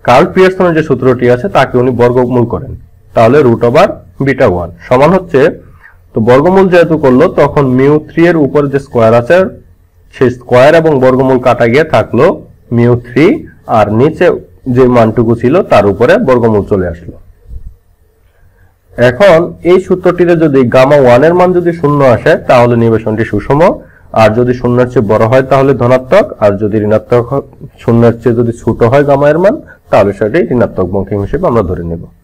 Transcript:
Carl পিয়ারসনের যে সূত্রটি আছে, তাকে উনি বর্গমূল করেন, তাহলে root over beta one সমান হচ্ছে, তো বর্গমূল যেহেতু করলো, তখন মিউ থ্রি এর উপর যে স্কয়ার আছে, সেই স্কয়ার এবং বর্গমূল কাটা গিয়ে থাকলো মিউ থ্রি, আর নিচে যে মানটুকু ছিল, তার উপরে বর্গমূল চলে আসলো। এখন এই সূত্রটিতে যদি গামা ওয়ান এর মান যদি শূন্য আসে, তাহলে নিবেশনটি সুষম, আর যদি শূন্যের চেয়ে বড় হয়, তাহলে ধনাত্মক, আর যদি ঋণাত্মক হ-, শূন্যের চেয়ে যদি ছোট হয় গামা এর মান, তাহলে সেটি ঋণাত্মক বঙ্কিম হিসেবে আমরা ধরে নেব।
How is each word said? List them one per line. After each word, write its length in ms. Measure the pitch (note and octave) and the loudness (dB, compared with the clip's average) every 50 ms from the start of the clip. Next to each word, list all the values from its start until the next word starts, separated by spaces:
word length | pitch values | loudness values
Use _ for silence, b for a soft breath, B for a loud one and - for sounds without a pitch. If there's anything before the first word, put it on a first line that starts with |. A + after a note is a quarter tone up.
| _ | _
Carl 180 | C3 A#2+ C3+ F3 F3 - | 2 2 2 2 2 2
পিয়ারসনের 420 | F#3 F#3 F#3 F#3 - F#3 F3 E3 | 2 2 2 2 0 -2 0 0
যে 60 | D#3+ D#3 D#3 | -2 -2 -2
সূত্রটি 360 | C#3 A#2 A#2+ C3 B2 B2 B2+ B2 B2 | -4 0 0 -2 0 0 0 0 0
আছে, 120 | B2 - D3+ - | 0 -2 -2 0
তাকে 160 | D#3 C3+ C3 - B2 | 0 0 0 0 -2
উনি 100 | B2 C3 A#2+ A2 | 0 0 0 0
বর্গমূল 440 | A#2+ B2 B2 B2+ B2+ A#2+ B2+ B2 A#2 A#2+ - | 0 0 2 0 -2 0 0 -2 -2 -2 -4
করেন, 180 | - - - - - - - _ _ _ - - | -10 -10 -12 -16 -18 -20 -20 _ _ _ -6 -2
তাহলে 220 | A#2+ A#2 A#2 C3 D3+ C#3+ | 0 2 2 2 2 2
root 160 | B2 A#2 - A#2 | 2 0 0 0
over 220 | A#2+ A#2+ D#3 F#3+ - - - - - _ - C#3 | 0 2 2 0 0 -2 -10 -18 -20 _ -6 -4
beta 220 | C#3 C3 C3 C3+ A2 F2+ | -4 -2 0 0 0 0
one 160 | F2+ F2 E2+ - - - | -2 -6 -10 -14 -20 -4
সমান 220 | - B2+ B2+ C#3 D#3 F#3+ | -2 0 2 2 2 2
হচ্ছে, 260 | F3+ F3+ - - B2+ C#3 - - b b b b b b b b b b _ _ | -2 -2 -2 0 0 0 0 -2 b b b b b b b b b b _ _
তো 40 | B2 A2 A#2+ | -4 0 2
বর্গমূল 360 | B2 C3+ D3 F3+ F#3+ F#3+ F#3+ F#3 F3 | 2 2 2 2 2 2 2 4 4
যেহেতু 220 | F3 E3+ D#3 - - - | 2 2 2 0 0 0
করলো, 200 | C3 B2 B2+ D#3+ F#3 F#3 - | 2 2 2 2 0 2 0
তখন 220 | D#3 - - D3+ C#3+ C3 B2 | -2 0 0 -2 -2 0 0
মিউ 180 | B2+ C3 C#3+ D3+ D3+ D3+ - | 2 2 2 2 0 -2 -6
থ্রি 120 | - E3 E3 F3 | -2 0 0 0
এর 80 | E3+ D#3+ D3 | 2 0 -2
উপর 160 | C3 B2+ D3 C#3+ C#3 | 0 0 -2 -2 -2
যে 80 | C3+ C#3 C#3 | -4 -6 -6
স্কয়ার 280 | - - A#2+ A2+ A2 A#2 A#2+ | -4 -2 0 2 2 2 2
আছে, 160 | A#2+ B2 E3+ F3+ F#3+ A#3 - - _ - _ _ _ _ _ _ _ _ - | 2 2 0 0 0 -2 -6 -16 _ -20 _ _ _ _ _ _ _ _ -4
সেই 140 | - C3 A#2+ B2+ | -2 -2 -2 -2
স্কয়ার 360 | - - - B2 B2 C3 D3 E3 E3 | -4 -6 0 2 4 4 4 4 4
এবং 100 | D#3+ D#3+ D3+ C3 B2+ | 2 2 0 2 2
বর্গমূল 360 | B2+ C3 B2+ C3+ C3 C3 B2 B2 | 2 2 2 0 0 0 0 0
কাটা 200 | B2+ A#2 - A#2+ A#2 A#2+ | 0 0 0 0 0 2
গিয়ে 120 | D3 E3 D#3 - | 0 0 0 0
থাকলো 320 | A#2 G#2 - - A#2 D3 F#3 - - - - _ _ _ _ A#2+ | -2 -2 0 0 0 0 0 0 -4 -12 -20 _ _ _ _ -2
মিউ 180 | A#2 A#2+ A#2+ A#2+ A#2 - | 0 2 2 0 0 -4
থ্রি, 180 | - - - D#3 G3 D4+ - B B B B B - B2+ | -4 -2 0 2 2 0 -2 B B B B B -2 0
আর 80 | A2 G#2 G2+ G#2+ A2+ | 0 0 0 0 0
নিচে 260 | B2+ D#3+ D#3 - - - - - - - - _ - C3 A#2+ | 0 0 0 0 -2 -2 -2 -4 -10 -18 -20 _ -8 -4 0
যে 80 | B2 C3 B2 B2 | 0 2 2 2
মানটুকু 360 | A#2+ A2+ A2 A2 B2+ A#2 A#2 A#2 A#2 | 2 0 0 0 -2 0 0 -2 -2
ছিল, 140 | - B2 D3+ F#3 - - | -2 0 0 0 0 2
তার 140 | D3+ A2 G2 G2+ G2 | 0 2 2 0 0
উপরে 200 | - A2+ C#3 F3+ B3 A3+ | 0 0 2 2 0 2
বর্গমূল 380 | C3+ B2+ B2 A#2 A#2 G#2+ G2+ F#2 F#2 | 0 0 0 0 0 0 -2 -2 -2
চলে 160 | G#2 F#2+ F2+ F2 E2 | -4 -4 -4 -6 -8
আসলো। 240 | E2+ - - - - - - - _ _ - - - - - - _ _ _ _ _ _ _ _ _ _ _ _ _ _ _ _ _ _ _ _ _ _ _ - | -12 -16 -20 -20 -20 -20 -20 -20 _ _ -18 -18 -16 -16 -18 -20 _ _ _ _ _ _ _ _ _ _ _ _ _ _ _ _ _ _ _ _ _ _ _ -4
এখন 440 | - A#2+ A#2 - - G3+ G3 E3 E3 F3 - - - - E3+ | -2 -2 -2 2 2 4 4 4 4 2 -2 -8 -6 0 0
এই 80 | F3+ F#3+ F#3 | 0 0 0
সূত্রটিতে 460 | - F#3+ F3+ - F3+ F3 F3 F3+ E3+ F3 D#3+ E3 | -2 -4 0 0 -2 0 0 0 0 2 0 0
যদি 160 | D#3 C3+ C3+ C3 A2+ A#2+ | 0 2 0 0 2 2
গামা 220 | C3 C3 C3+ D3 D3 C3+ | 2 2 4 4 4 4
ওয়ান 180 | B2 A#2+ B2 D3 | 4 4 4 2
এর 60 | E3 F3 F3+ | 2 2 2
মান 100 | F3+ F3+ F3+ | 0 2 0
যদি 140 | F3 E3+ F3 E3+ E3+ | 0 -2 -2 -4 -2
শূন্য 200 | D3 C#3+ D3 C#3+ C#3 C3 A#2 | -4 -2 0 2 2 2 2
আসে, 160 | G#2 - D3 D#3 C3 - - | 2 2 0 0 0 0 0
তাহলে 260 | C3+ B2 A#2+ A#2+ B2 A#2 A#2 | 2 2 2 2 2 0 0
নিবেশনটি 400 | A2+ A2+ A2 A2+ G#2+ A2 G#2 A2+ - | 0 0 -2 -2 -4 -4 -4 -4 -4
সুষম, 300 | - G#2 - - C#3 D3 E3+ G3+ - B B B B B B B - A#2 | -4 -8 -4 -2 0 0 0 0 0 B B B B B B B -2 0
আর 80 | A2 G#2+ G#2+ | 0 0 2
যদি 160 | A#2+ B2 B2 B2 B2 | 0 -2 -2 -2 -4
শূন্যের 280 | - B2 B2 B2 B2 B2 | -2 -2 0 0 -2 0
চেয়ে 180 | B2+ - A2 G2 | -2 -4 -2 0
বড় 140 | A2 G#2+ A2+ A2+ | 0 0 0 2
হয়, 140 | C3 C3 C3+ C3+ | 0 0 0 0
তাহলে 200 | C#3 C3+ C3+ C#3 C#3 - | 0 0 2 0 0 0
ধনাত্মক, 440 | B2 A#2+ B2+ B2+ - - F#3 G3+ - - - - - | 0 0 0 0 0 0 0 0 0 0 -4 -2 0
আর 80 | G#2 G2+ F#2+ | -2 0 -2
যদি 160 | A2 G#2 G2+ A2 G#2 | -4 -2 -2 -2 -2
ঋণাত্মক 360 | G#2 G#2+ A2 - - A#2+ A#2+ A#2 A#2+ | 0 -2 -2 -2 0 -2 -2 -2 -2
হ-, 160 | C#3 C#3 - - - - - - _ _ | -6 -8 -8 -10 -20 -20 -20 -20 _ _
শূন্যের 340 | - - A#2 A#2 A#2 A#2 A#2 A#2 | -4 0 2 2 2 2 0 0
চেয়ে 160 | - B2+ A2+ A2+ | -2 -2 0 0
যদি 140 | A#2+ A#2 A#2 - | -2 -4 -4 -6
ছোট 180 | - A#2+ G#2+ - A#2+ A2+ | -6 -6 -2 0 0 0
হয় 120 | B2+ C#3+ D3 C#3+ | 2 0 0 0
গামা 180 | C#3+ C#3 C#3+ D3 | 0 0 0 0
এর 80 | D3+ D#3+ F#3 | 0 2 0
মান, 120 | G3+ C#4 D#4 B B B B B - | -2 -2 -2 B B B B B -2
তাহলে 200 | - B2 G2 G2+ G2 | 0 0 0 0 -2
সেটি 220 | - A2+ G#2+ - F#3+ A3+ E3+ C#3 | -4 -6 -2 -2 -2 -2 -2 -2
ঋণাত্মক 320 | A#2+ G#2 - - - F#2+ F2 F#2+ | -2 -2 -4 -4 -6 -6 -4 -4
বঙ্কিম 240 | G2 F#2 - G#2+ G2+ G2+ | -6 -6 -6 -6 -6 -6
হিসেবে 200 | G2 - D3+ F#3+ E3 | -6 -6 -4 -4 -2
আমরা 120 | B2 A2+ G2+ E2+ | -2 -2 -2 -4
ধরে 140 | F2+ E2 E2+ E2+ | -6 -8 -8 -10
নেব। 120 | E2 E2+ - - _ _ | -10 -12 -14 -18 _ _